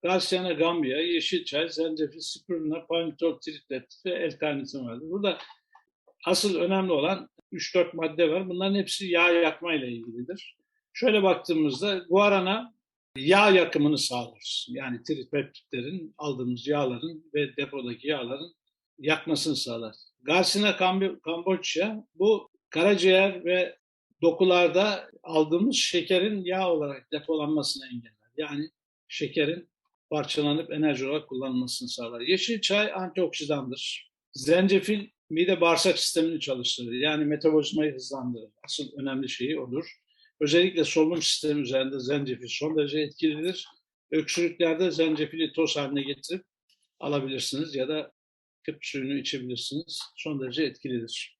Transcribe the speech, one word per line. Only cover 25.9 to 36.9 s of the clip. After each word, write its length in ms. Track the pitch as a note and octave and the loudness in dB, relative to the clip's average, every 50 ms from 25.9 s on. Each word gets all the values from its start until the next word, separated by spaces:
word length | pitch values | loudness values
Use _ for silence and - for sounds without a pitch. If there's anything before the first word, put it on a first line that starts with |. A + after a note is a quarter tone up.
| - F3 E3 - F#3+ F3+ F3+ G#3+ G#3+ G3+ F3+ | 0 0 2 2 2 2 2 2 -2 -2 -4
yağ 280 | F3 F#3 F#3+ F#3+ F3+ E3+ | -2 -2 0 0 0 0
olarak 400 | D#3 D3 C#3+ C#3 C3 - _ - | 0 0 -4 -6 -10 -12 _ -8
depolanmasını 720 | D3+ D3 - D#3+ D#3 D3 D3 D#3 D3+ C3+ - - C#3+ C3 | -8 -4 -2 -2 -2 0 0 0 0 0 -2 -4 -6 -8
engeller. 440 | C3 B2 A#2+ A#2 A2+ _ _ _ _ _ | -10 -12 -12 -12 -12 _ _ _ _ _
Yani 340 | - D#3 D3 D3 C#3+ D3+ D#3+ _ _ _ _ _ _ _ _ | -8 -8 -6 -6 -6 -8 -8 _ _ _ _ _ _ _ _
şekerin 600 | - - D#3 C#3 - D#3+ D3+ C#3+ E3 F3 F3 _ _ _ _ _ _ _ _ _ | -8 -6 -6 -4 0 0 0 0 0 -4 -8 _ _ _ _ _ _ _ _ _
parçalanıp 600 | - D3+ C#3 C#3+ - D#3 D3 D3 D3 D#3 E3 - - | -4 -4 -2 -2 -2 0 2 2 2 0 -2 -4 -4
enerji 340 | D#3 D#3 D3+ C#3+ B2 C3+ | 0 2 2 2 0 -2
olarak 220 | C3+ C#3+ D3+ D3+ - | -2 -2 -4 -4 -6
kullanılmasını 600 | C3 B2+ C3+ C3+ B2+ B2+ B2+ B2 - - B2+ B2 | -8 -6 -6 -2 -2 -2 -2 -2 -4 -8 -8 -8
sağlar. 320 | - - A#2+ A2+ A#2+ A#2 | -10 -8 -8 -10 -8 -8
Yeşil 400 | A#2+ C#3+ F#3 F#3 - - A#3 G#3+ | -2 0 0 0 0 -2 -2 -2
çay 320 | - - G3 G#3 G#3 G#3 - | 0 2 2 2 2 0 -2
antioksidandır. 1160 | F#3+ F#3 F3+ F3+ - F3+ D#3+ - - D3+ C#3+ D3+ C#3+ C3 B2+ B2 C#3 - - - - - _ _ _ _ _ _ | -4 -6 -6 -2 0 0 0 0 -6 -4 -2 -2 -2 -2 -6 -8 -8 -8 -8 -8 -10 -12 _ _ _ _ _ _
Zencefil 760 | C#3 C3 C#3 E3 F3+ F#3+ G3 G3 F#3+ F#3+ - G#3+ G#3 G3+ - _ _ _ _ | -8 2 4 4 6 6 6 6 4 4 2 -2 -2 -2 -10 _ _ _ _
mide 300 | D#3+ D#3 F3+ F3+ F#3+ E3+ | 0 2 2 2 4 4
bağırsak 380 | E3+ E3+ E3 E3 - F#3+ E3+ - | 4 4 4 4 4 2 2 2
sistemini 420 | - - - E3 D#3+ E3 E3 D#3 | 0 0 2 2 2 2 0 -2
çalıştırır. 520 | - C#3+ C3+ B2+ B2 - - - B2 A#2 | -4 -4 -4 -4 -2 -4 -4 -4 -6 -6